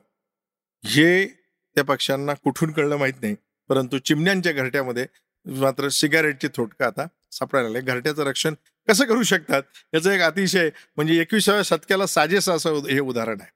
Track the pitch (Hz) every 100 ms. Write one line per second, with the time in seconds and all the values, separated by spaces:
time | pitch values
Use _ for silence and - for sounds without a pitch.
0 | _ _ _ _ _ _ _ _ 107 127
1 | 165 180 196 - _ _ _ - 139 135
2 | - 135 143 143 139 135 160 156 147 147
3 | 135 131 110 101 _ _ - 135 127 135
4 | - 151 175 190 180 143 131 139 127 120
5 | 135 _ _ _ 170 135 135 127 139 -
6 | 151 160 156 135 147 - 113 - 123 107
7 | 160 _ _ - 135 139 117 117 131 123
8 | 156 151 139 127 160 156 _ _ - 202
9 | 262 254 202 185 151 139 - - _ 160
10 | 180 196 165 170 190 185 160 - - -
11 | 156 165 165 214 202 208 185 165 - 196
12 | 196 165 156 196 190 165 165 147 139 135
13 | 135 117 113 101 -